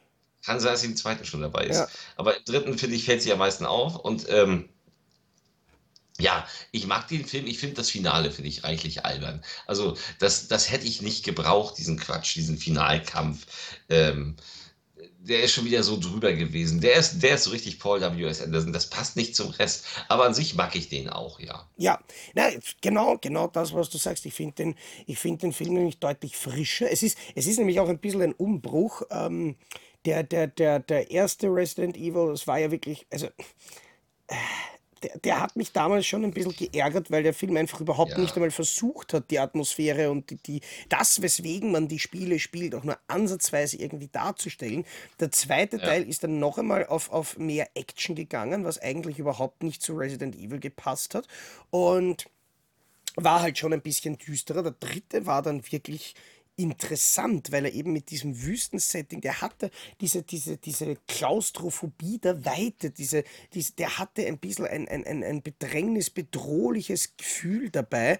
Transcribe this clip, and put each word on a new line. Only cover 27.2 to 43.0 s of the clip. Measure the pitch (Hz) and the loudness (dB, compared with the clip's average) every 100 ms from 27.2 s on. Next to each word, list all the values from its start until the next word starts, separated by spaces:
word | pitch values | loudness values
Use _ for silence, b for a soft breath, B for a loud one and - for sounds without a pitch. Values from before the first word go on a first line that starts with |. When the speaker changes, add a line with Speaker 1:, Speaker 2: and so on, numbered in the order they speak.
| B | B
Speaker 2:
es | B 156 | B 0
ist | 220 | 2
nämlich | 202 180 | 4 4
auch | 175 | 4
ein | 170 | 2
bisschen | 208 196 | 0 2
ein | 170 | 2
Umbruch. | - 196 185 123 147 214 - - | 2 0 0 0 2 2 0 -6
Ähm, | - 170 170 165 - B B B B 165 | -4 -2 -2 -4 -4 B B B B 0
der, | 156 | 0
der, | 147 170 156 | 2 2 2
der, | - 156 143 | 4 4 4
der | - 147 - | 2 0 2
erste | 175 196 - 196 | 2 2 2 2
Resident | 180 180 - 180 - | 2 2 0 -2 -2
Evil, | 165 170 165 | -2 2 2
das | 147 - | 0 0
war | 139 | 0
ja | 156 | 0
wirklich, | 160 - 151 - | -2 -4 -10 -8
also, | 143 - - - B B B B B _ _ - | -8 -8 -10 -20 B B B B B _ _ -10
äh, | - B B B B _ _ | -6 B B B B _ _
der, | - - | -10 -4
der | 185 175 | 0 2
hat | - 233 | 0 -2
mich | 220 | -2
damals | - 156 202 190 | 2 4 4 2
schon | 208 | 0
ein | 214 | 0
bisschen | - 185 - | 0 -4 -4
geärgert, | - 147 143 175 160 | -4 0 2 0 0
weil | 156 | 2
der | 156 | 4
Film | 151 190 160 | 2 2 2
einfach | 160 - | 0 -2
überhaupt | 160 143 165 | 0 2 2
Speaker 1:
Ja. | - | 2
Speaker 2:
nicht | 175 | 0
einmal | 180 165 | 2 0
versucht | - 160 - 240 - - | 2 0 0 0 -2 -2
hat, | 156 - | -2 2
die | 147 | 0
Atmosphäre | 135 156 143 - 151 143 151 | 2 0 0 0 2 4 2
und | 143 - | 0 -4
die, | 143 | -12
die, | - 147 - B B | -8 -8 -8 B B
das, | - 220 - | 4 4 4
weswegen | 180 - 165 180 214 | 4 2 0 -2 2
man | 165 156 | 2 2
die | 156 | -2
Spiele | - 175 185 160 | -6 -4 0 0
spielt, | - 170 175 | -2 -6 -6
auch | 123 | -4
nur | 143 - | -4 -6